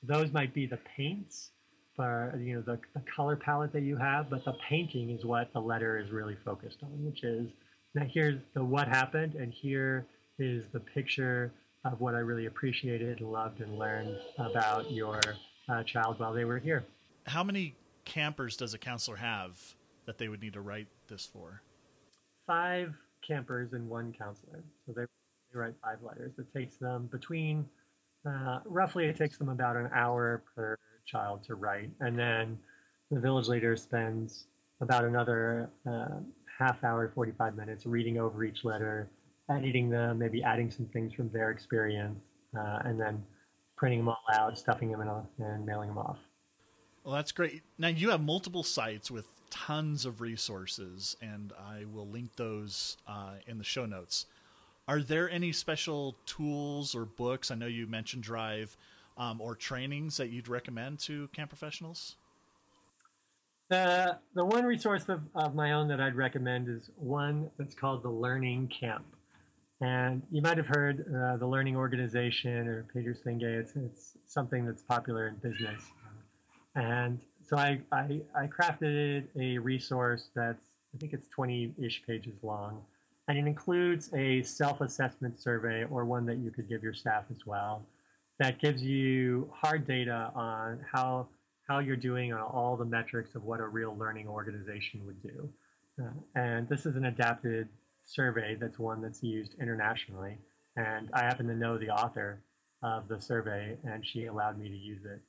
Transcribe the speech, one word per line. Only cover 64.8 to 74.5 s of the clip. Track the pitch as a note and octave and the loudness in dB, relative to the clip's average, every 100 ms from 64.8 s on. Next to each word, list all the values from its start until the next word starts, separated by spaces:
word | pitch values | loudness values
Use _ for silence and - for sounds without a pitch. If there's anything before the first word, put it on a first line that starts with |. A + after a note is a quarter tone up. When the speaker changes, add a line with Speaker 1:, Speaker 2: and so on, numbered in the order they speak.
| A3 G3 - | 2 2 0
Speaker 1:
of, | F3+ D3+ | -4 -2
of | F3 D#3 | 0 0
my | C#3+ D3 | 2 4
own | D3+ D3+ | 4 4
that | C#3 | 4
I'd | C3+ B2+ | 2 2
recommend | C3 C3+ B2+ B2 B2 | 2 2 0 0 0
is | A#2 A2 - | -4 -8 -8
one | C#3 C#3+ C#3+ D3 D#3 - | -2 0 2 2 -2 -4
that's | C#3 | -8
called | - C3+ C3 | -2 0 0
The | B2 | -2
Learning | A2+ B2 C3 B2+ B2 B2+ | 0 0 2 2 0 -2
Camp. | - A#2+ G#2+ - - _ - _ _ _ _ | -2 -4 -4 -6 -20 _ -20 _ _ _ _
And | B2+ B2+ B2+ B2+ - | 0 2 2 0 0
you | D#3 | 2
might | D3 D#3+ | 4 4
have | B2+ | 4
heard, | D3 C#3+ C#3 - | 4 4 2 0
uh, | C3 B2+ B2 | 0 2 2
the | B2 | 2
Learning | C3 C3+ C3 | 2 2 2
Organization | C3 B2 B2 A#2 A#2+ A#2 B2+ A#2+ A#2 | 2 2 0 2 2 0 0 0 0
or | A2+ A2+ | -2 -4
Peter | B2 A#2 | -4 -2
Senge. | A#2+ - A#2 | -4 -2 -2
It's, | A#2 A2+ A2+ D3 | 0 0 -2 -4
it's | B2 - - - _ | -6 -8 -20 -20 _
something | - B2 | -2 0